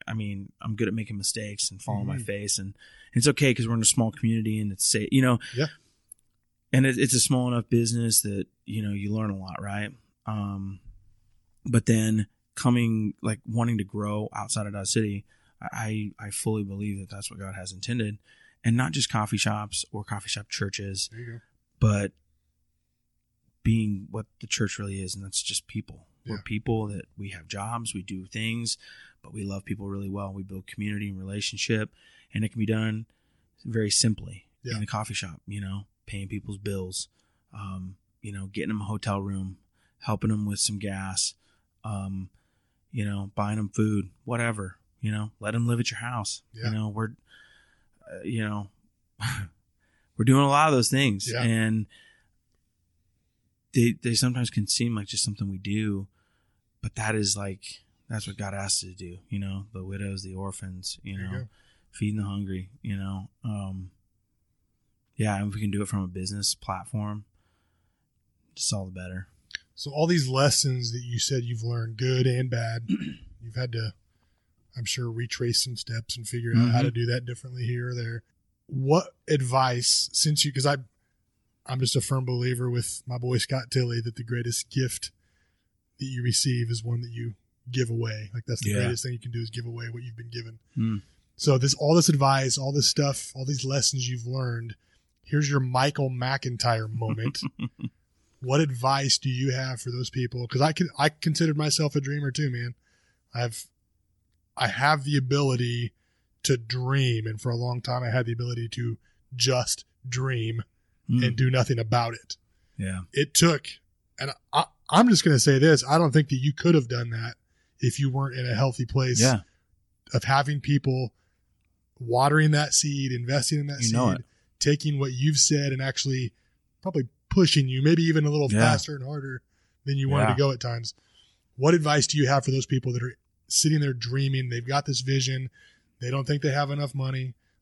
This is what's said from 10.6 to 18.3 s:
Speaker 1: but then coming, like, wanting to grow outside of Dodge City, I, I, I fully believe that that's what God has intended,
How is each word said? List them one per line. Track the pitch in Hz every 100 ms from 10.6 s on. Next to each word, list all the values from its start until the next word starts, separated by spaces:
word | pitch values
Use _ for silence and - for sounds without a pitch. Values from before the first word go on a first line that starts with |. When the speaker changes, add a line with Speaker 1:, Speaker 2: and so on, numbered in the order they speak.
| 98 95 - - _ _ _ _ _ _ -
Speaker 1:
but | 120 -
then | 113 110 110 104 _ _
coming, | - 123 120 117 110 107 -
like, | 110 107 -
wanting | 117 117 110
to |
grow | 98 104 104 104 107
outside | 107 104 110 104
of |
Dodge | 101 95
City, | - 107 101 - _ _ _
I, | - - 110 107 104 -
I, | 104
I |
fully | - 113 110
believe | 98 98 104 98
that | 95
that's | 98 -
what | -
God | 95
has | 95 92
intended, | 95 117 120 104 107 _